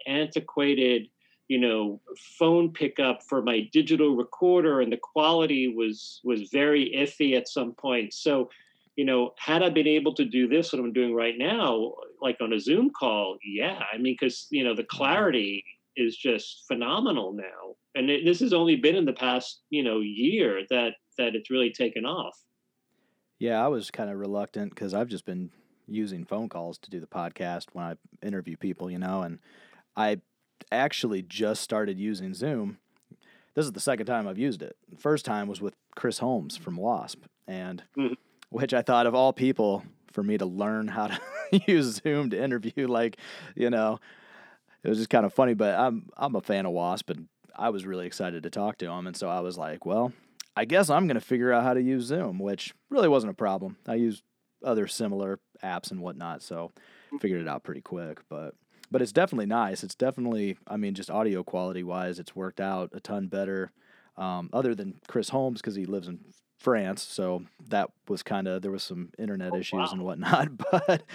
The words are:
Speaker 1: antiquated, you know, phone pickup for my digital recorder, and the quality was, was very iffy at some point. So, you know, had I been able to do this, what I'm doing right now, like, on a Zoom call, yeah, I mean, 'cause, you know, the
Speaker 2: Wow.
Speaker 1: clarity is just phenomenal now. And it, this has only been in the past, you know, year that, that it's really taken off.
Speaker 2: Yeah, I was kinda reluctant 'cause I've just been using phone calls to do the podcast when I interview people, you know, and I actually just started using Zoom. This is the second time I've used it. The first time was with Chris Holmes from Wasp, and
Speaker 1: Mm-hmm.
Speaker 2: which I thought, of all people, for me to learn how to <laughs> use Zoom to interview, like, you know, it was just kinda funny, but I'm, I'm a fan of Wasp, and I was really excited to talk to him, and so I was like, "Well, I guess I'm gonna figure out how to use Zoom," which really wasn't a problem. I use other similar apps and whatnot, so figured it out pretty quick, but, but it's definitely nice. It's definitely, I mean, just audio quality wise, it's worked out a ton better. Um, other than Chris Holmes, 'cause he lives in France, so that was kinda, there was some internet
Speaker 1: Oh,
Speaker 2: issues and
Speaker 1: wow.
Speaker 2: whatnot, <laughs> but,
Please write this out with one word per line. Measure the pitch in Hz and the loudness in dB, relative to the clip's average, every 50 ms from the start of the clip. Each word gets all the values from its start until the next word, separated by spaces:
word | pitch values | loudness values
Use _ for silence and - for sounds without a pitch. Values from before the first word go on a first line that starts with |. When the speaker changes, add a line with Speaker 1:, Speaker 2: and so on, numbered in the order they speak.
| - | -6
Speaker 1:
antiquated, | 131 135 147 156 156 - 156 - - - 143 143 139 143 127 127 123 123 117 107 - _ _ _ _ _ _ _ - | -2 0 0 0 0 -2 -4 -4 -2 0 2 4 4 4 4 4 4 4 2 0 -4 _ _ _ _ _ _ _ -2
you | 135 127 | 2 2
know, | 123 120 110 110 107 104 104 - _ - - - - - - - | 4 4 2 2 0 -2 -4 -6 _ -16 -18 -18 -18 -12 -2 2
phone | 170 165 170 175 170 160 | 4 6 6 6 4 2
pickup | 160 - 156 135 - - 139 131 123 - - - | 0 -2 -2 -2 0 2 2 2 2 0 -4 -2
for | 143 131 | -2 0
my | 113 123 117 110 107 - | 2 2 2 2 0 2
digital | - 156 151 - 160 143 151 147 135 | 2 2 4 4 4 4 6 4 4
recorder, | 120 120 - - - 180 180 180 180 156 160 143 131 | 2 0 -4 -2 2 6 6 6 6 6 6 4 4
and | 123 117 | 2 2
the | - - | 0 -4
quality | - - - 156 151 160 165 165 160 147 143 135 131 127 | -4 -4 2 4 4 6 6 6 4 4 4 2 2 2
was, | 113 113 113 110 107 - - - - - - | 2 0 0 0 -2 -4 -10 -16 -14 -6 -2
was | 123 120 107 101 - | 0 0 0 0 0
very | - 139 143 147 147 147 131 117 - | 0 2 4 6 6 4 4 2 0
iffy | 135 143 139 - - 151 139 131 | 0 -2 0 0 2 2 4 4
at | 123 120 - | 2 2 0
some | - 147 123 120 120 | -4 -2 -2 -4 -4
point. | - - 135 127 120 107 104 | -4 -2 0 0 0 0 -2
So, | - - - 160 143 131 120 - - - - _ _ _ _ _ - | -6 -2 2 2 4 4 2 0 -6 -20 -20 _ _ _ _ _ -4
you | 147 139 | 0 2
know, | 131 127 123 123 123 - - | 4 4 4 2 2 -2 -6
had | - 151 156 175 | 0 2 4 4
I | 185 175 | 4 4
been | 147 160 143 | 4 4 4
able | 156 151 156 143 156 156 | 6 4 4 4 2 2
to | 156 139 | 2 0
do | 113 113 127 127 113 | 2 4 2 4 4
this, | 139 165 170 165 | 4 2 2 2
what | 151 131 | -2 -2
I'm | 123 117 | -2 0
doing | 110 127 123 120 117 | 2 2 2 2 2
right | 117 117 117 117 120 | 2 2 0 0 0
now, | 131 175 220 233 190 135 117 113 110 120 - - - - - - | 0 0 0 2 2 2 2 2 0 -2 -4 -10 -16 -16 -10 -4
like, | 139 127 120 - | -2 -2 -2 0
on | 120 110 | -2 0
a | 113 107 | 0 0
Zoom | 104 120 160 208 247 285 | 2 4 6 6 6 4
call, | 285 - 143 120 107 104 101 92 95 - | 2 2 0 2 2 2 0 -2 -4 -8
yeah, | - 101 98 104 139 180 196 - 101 98 | -10 -8 -4 -2 -2 -2 -4 -4 -6 -6
I | 110 117 | -4 -2
mean, | 127 131 123 - | 0 0 0 2
'cause, | 139 127 - - - - | 0 -2 -2 -2 -8 -4
you | 147 139 127 | -2 0 2
know, | 120 113 | 2 0
the | 117 113 - | -2 -4 -6
Speaker 2:
Wow. | - - | -4 0
Speaker 1:
clarity | 139 135 165 208 208 180 135 117 101 98 101 98 - - - _ _ _ - | 2 2 4 4 4 4 4 2 0 -2 -4 -8 -10 -14 -20 _ _ _ -2
is | 139 120 113 110 | 0 0 0 0
just | - - 131 117 107 - - - - - | 0 0 0 0 0 -2 -8 -16 -14 -8
phenomenal | - 131 117 120 123 160 208 247 240 170 123 101 95 104 | -6 -4 -2 -2 0 0 0 2 2 0 0 -2 -4 -6
now. | 104 95 92 92 90 92 95 - _ _ _ - | -8 -10 -10 -12 -14 -16 -16 -16 _ _ _ -2
And | 139 131 139 | 0 2 2
it, | 143 147 165 | 2 4 4
this | 170 175 170 | 4 4 4
has | 262 233 180 | 4 4 6
only | 170 170 165 156 | 6 6 6 6
been | 127 123 151 175 | 6 6 6 6
in | 190 165 | 6 4
the | 139 | 2
past, | 123 - 131 123 123 127 - - - - _ - | 0 0 0 0 0 0 -2 -4 -12 -14 _ -4
you | 147 147 | -2 0
know, | 135 117 110 110 | 0 2 2 0
year | 107 104 104 107 123 156 214 220 165 117 98 95 98 - | 0 -2 -2 2 2 2 4 4 2 2 2 0 -2 0
that, | 127 120 120 113 110 - _ _ - - | 0 2 2 0 -4 -8 _ _ -4 -2
that | 123 117 107 | -2 0 0
it's | 110 107 - | -2 -4 0
really | 127 131 123 113 | 2 2 2 2
taken | - - 127 113 - 113 113 | 2 0 -2 0 0 -2 -4
off. | 135 170 180 127 82 - - _ _ _ _ _ _ _ _ _ _ _ _ _ _ _ _ _ _ _ - | -4 -4 -4 -6 -8 -10 -16 _ _ _ _ _ _ _ _ _ _ _ _ _ _ _ _ _ _ _ -4
Speaker 2:
Yeah, | - 117 113 110 120 | -2 0 2 2 2
I | 147 | 2
was | 147 113 101 - | 0 0 -4 -6
kinda | - - 110 101 98 | -8 -6 -6 -6 -4
reluctant | 98 101 98 101 101 101 - - 107 104 98 - | -6 -4 -4 -2 -4 -4 -4 -6 -8 -8 -8 -8
'cause | - 107 98 92 | -8 -6 -2 -2
I've | 104 120 123 | -2 -2 -2
just | 104 90 - | -4 -10 -8
been | - 90 90 90 82 _ _ _ _ _ _ _ - | -8 -8 -8 -8 -8 _ _ _ _ _ _ _ -8
using | 104 107 107 101 95 85 85 | -6 -4 -4 -4 -6 -10 -8
phone | - 95 107 113 101 | -6 -6 -6 -6 -6
calls | - 85 85 85 80 - | -8 -8 -10 -10 -12 -14
to | - - | -16 -12
do | 92 87 | -12 -12
the | 80 | -12
podcast | - - 90 87 87 - - 92 87 87 87 - - | -10 -8 -6 -6 -6 -6 -6 -6 -6 -6 -6 -8 -12
when | - 175 87 | -10 -10 -8
I | 85 82 - _ - _ - - | -8 -8 -12 _ -20 _ -12 -8
interview | 104 202 190 90 87 82 | -8 -6 -6 -8 -8 -10
people, | - - 98 90 - 90 90 | -6 -6 -6 -6 -6 -8 -8
you | 90 90 | -6 -6
know, | 92 92 95 95 | -4 -4 -4 -4
and | 90 85 82 - _ _ _ - - _ _ _ _ _ - | -4 -6 -8 -12 _ _ _ -20 -20 _ _ _ _ _ -4
I | 104 107 107 104 90 _ _ _ _ _ _ _ _ - - | -2 0 0 0 -2 _ _ _ _ _ _ _ _ -10 -4
actually | 107 120 135 151 - - - 113 104 95 | 0 0 0 0 0 -2 -4 -2 -2 -4
just | 90 85 - 107 110 107 110 - | -6 -8 -4 -2 0 0 0 -2
started | - - 113 107 107 101 95 92 | -4 -4 -2 -2 -2 -2 -2 -4
using | 101 110 107 90 95 95 95 | -4 -4 -4 -6 -6 -8 -8
Zoom. | 92 120 151 147 113 104 101 95 - _ _ _ _ _ _ - _ _ _ _ _ _ _ - | -4 -4 -4 -2 -2 -4 -6 -8 -10 _ _ _ _ _ _ -20 _ _ _ _ _ _ _ -2
This | 147 156 | -2 -2
is | 139 | -2
the | 95 95 | -2 -4
second | - 143 127 107 107 | -2 -2 -2 -2 -2
time | 113 123 113 104 98 | -2 -2 -2 -2 -4
I've | 92 101 | -4 -2
used | 127 143 110 85 | -2 -2 -2 -4
it. | - - - _ _ _ | -10 -14 -16 _ _ _
The | - - | -14 -4
first | - 147 151 143 - | 0 2 2 2 0
time | 127 107 104 101 101 | -2 -4 -2 -2 -4
was | 98 95 | -6 -6
with | 101 101 - _ _ _ - | -6 -8 -8 _ _ _ -12
Chris | - - 120 107 - | -4 -2 -2 -2 0
Holmes | 120 127 127 110 76 - - | -2 -2 -2 -2 -4 -6 -12
from | - - 92 87 | -12 -10 -10 -8
Wasp, | 87 98 120 117 82 - - - - - - _ _ - | -4 -2 -2 -2 -2 -4 -10 -14 -18 -20 -20 _ _ -14
and | - 92 92 92 92 92 - - _ - | -12 -12 -10 -10 -10 -12 -12 -14 _ -6
Speaker 1:
Mm-hmm. | 139 135 120 127 - _ _ _ _ - - | -4 -2 -2 -4 -6 _ _ _ _ -20 -10
Speaker 2:
which | - 117 139 127 131 | -4 -4 -2 0 0
I | 120 | 0
thought, | 117 - 127 120 120 | 2 4 4 6 6
of | 120 117 | 6 6
all | 127 131 135 | 6 4 4
people, | 127 - 131 135 131 - 110 101 98 101 - - - _ _ _ | 4 4 2 2 4 4 2 2 2 0 -4 -10 -20 _ _ _
for | - 107 | -4 -2
me | 98 104 107 98 | 0 0 0 0
to | 98 | 0
learn | 92 90 98 104 107 110 110 110 107 | -2 -2 -2 -2 -2 -2 -2 -4 -4
how | 95 107 104 107 | -4 -2 -2 -2
to | 101 - 494 - 554 640 640 587 | -4 -6 -8 -10 -10 -8 -2 2
<laughs> | - 196 - - | 2 4 4 6
use | 180 160 139 120 107 - - | 4 4 4 2 -2 -2 -2
Zoom | 156 147 147 147 120 | 0 0 0 0 0
to | 101 92 | 0 0
interview, | 131 139 123 117 104 113 - 143 135 123 | 0 0 -2 -2 -4 -4 -4 -2 -2 0
like, | 123 113 117 113 107 - - - - - - - - | 2 2 2 0 -2 -6 -16 -16 -16 -16 -16 -12 -4
you | - 120 120 | 0 0 2
know, | 120 110 110 107 110 - - - - - - - - - - - - _ _ _ _ _ | 2 2 2 2 0 -2 -8 -18 -20 -20 -20 -20 -20 -20 -20 -20 -20 _ _ _ _ _
it | - - | -2 0
was | 110 107 | 0 0
just | 113 - | 0 4
kinda | - 120 104 98 | 4 4 4 4
funny, | - - 131 127 117 | 4 4 4 4 4
but | 104 107 101 92 95 | 4 2 2 4 4
I'm, | 123 131 117 107 87 - - | 2 2 2 -2 -8 -10 -8
I'm | - 131 143 117 | -4 -4 -2 -2
a | 98 | -2
fan | - - 104 98 95 | -2 0 -2 0 0
of | 90 | -2
Wasp, | 87 87 85 87 92 110 - - | -2 -2 0 -2 -2 -4 -6 -8
and | 90 - 82 - _ _ _ _ - | -10 -10 -10 -16 _ _ _ _ -8
I | - 104 117 | -4 -2 -2
was | 107 98 92 | -2 -2 -6
really | 95 95 90 90 | -6 -6 -6 -8
excited | 90 - - 98 90 87 82 78 | -8 -6 -6 -6 -6 -6 -6 -8
to | 87 | -8
talk | - 107 101 107 - - | -6 -4 -4 -4 -4 -6
to | 92 85 | -8 -8
him, | 87 90 90 | -8 -8 -10
and | 92 85 | -10 -8
so | - 101 87 | -6 -4 -4
I | 87 92 | -2 -2
was | 87 90 87 87 | -4 -6 -6 -6
like, | 78 78 78 - - | -8 -8 -8 -8 -4
"Well, | 90 95 113 120 123 - - _ _ _ - - _ - | 0 0 2 0 0 -4 -10 _ _ _ -20 -16 _ -4
I | 107 113 | -4 0
guess | 113 165 190 196 151 | 4 4 4 6 6
I'm | 143 165 190 | 4 4 4
gonna | 165 127 113 | 4 2 0
figure | - - 131 120 123 127 | 0 0 0 2 4 4
out | 123 120 123 | 4 4 4
how | 127 127 | 4 2
to | 127 | 2
use | 123 131 135 127 120 | 2 2 0 0 -2
Zoom," | 120 147 180 175 101 87 95 | -2 -4 -2 -2 -4 -4 -4
which | 98 101 98 - - - - _ _ - | -4 -4 -4 -4 -8 -12 -14 _ _ 0
really | 277 269 202 160 | 2 4 6 6
wasn't | 143 131 110 104 | 6 6 4 0
a | 92 | -4
problem. | - 113 98 95 92 95 95 104 _ - | -2 0 0 0 -2 -4 -8 -12 _ -8
I | - 113 | -4 0
use | 117 120 113 101 - _ _ _ _ _ _ _ - - | 0 0 0 0 -4 _ _ _ _ _ _ _ -8 -2
other | 135 117 107 101 | 0 2 2 0
similar | 92 - - 117 104 98 98 98 95 98 - _ _ _ - | -2 -2 -4 -4 -2 -2 -2 -4 -4 -6 -8 _ _ _ -10
apps | - 92 90 87 - - | -8 -6 -6 -6 -6 -8
and | 95 92 | -10 -8
whatnot, | 87 90 85 69 85 82 82 - | -8 -8 -10 -10 -10 -10 -10 -12
so | - - 87 82 85 85 _ - _ - - - - - 285 143 | -12 -12 -10 -10 -10 -12 _ -20 _ -20 -20 -20 -18 -12 -10 -4
figured | - 98 92 87 | -2 -2 -2 -2
it | 82 78 | -4 -4
out | 71 - - | -6 -8 -8
pretty | - 76 67 | -10 -12 -12
quick, | - - 90 87 85 78 78 - _ - | -10 -12 -10 -10 -10 -10 -12 -14 _ -14
but, | 82 73 80 71 - _ _ _ _ _ - - | -12 -12 -12 -12 -14 _ _ _ _ _ -12 -2
but | - 131 | 0 0
it's | 123 110 | 0 2
definitely | - 160 185 196 156 117 104 | 2 2 2 2 0 -4 -2
nice. | 101 110 117 113 98 95 - - | 0 0 0 0 0 -2 -6 -10
It's | 92 - | -10 -4
definitely, | - 127 131 131 127 120 120 117 107 101 101 90 - _ | -2 -2 -2 -2 -2 -4 -4 -2 -2 -2 -4 -4 -8 _
I | - 107 | -10 -6
mean, | 107 104 101 98 | -4 -4 -4 -4
just | 95 92 - | -6 -8 -4
audio | - 107 110 110 98 92 90 | -2 0 0 0 0 -2 -4
quality | - - 90 90 92 92 90 90 | -4 -4 -4 -4 -4 -6 -6 -6
wise, | 87 90 92 92 90 90 87 | -6 -6 -6 -6 -6 -8 -8
it's | 85 - - | -12 -14 -10
worked | 95 92 92 - - | -8 -8 -8 -6 -6
out | 98 95 95 92 90 - | -4 -4 -4 -4 -6 -8
a | - 95 | -10 -14
ton | - - 107 101 98 90 | -10 -8 -6 -6 -6 -4
better. | 95 98 98 95 98 95 92 90 _ _ _ _ _ _ _ _ - | -4 -4 -2 -2 -2 -4 -6 -8 _ _ _ _ _ _ _ _ -12
Um, | - 92 92 90 90 87 - | -8 -6 -6 -6 -6 -8 -4
other | - 120 131 123 117 | -2 0 0 0 0
than | 101 101 95 90 - _ - | -2 -6 -10 -12 -14 _ -4
Chris | - 120 101 - | -4 -4 -2 -2
Holmes, | - 135 135 131 120 107 | -2 -2 -2 -2 -4 -6
'cause | - 113 101 | -8 -8 -6
he | 98 92 | -6 -6
lives | 90 101 98 87 90 | -4 -4 -6 -6 -8
in | 87 85 - - _ _ _ _ _ _ | -12 -12 -14 -20 _ _ _ _ _ _
France, | - 135 123 110 98 92 98 101 | 0 2 2 2 2 -2 -4 -6
so | - - - - 95 90 90 90 92 - _ _ - 113 | -8 -10 -6 -4 -2 -2 -2 -4 -6 -10 _ _ -10 -2
that | 110 101 95 - _ _ _ - | 0 0 0 -2 _ _ _ -8
was | 101 87 | -6 -6
kinda, | - - 107 98 95 92 92 95 | -4 -4 -4 -4 -2 -4 -4 -4
there | 92 98 | -4 -6
was | 98 95 - | -6 -6 -8
some | - 92 87 87 - - - | -8 -8 -10 -10 -10 -10 -10
internet | 110 104 101 95 90 92 | -8 -6 -6 -6 -4 -4
Speaker 1:
Oh, | 90 92 | -4 -4
Speaker 2:
issues | 92 - - 95 90 - | -6 -4 -4 -4 -4 -2
and | 95 92 | -4 -4
Speaker 1:
wow. | 90 | -6
Speaker 2:
whatnot, | 92 - - - - - 147 147 151 131 - | -6 -6 -4 0 2 2 2 2 0 -4 -8
<laughs> | - - | -4 0
but, | - 170 - - 175 147 - - | 0 2 2 2 0 0 0 -10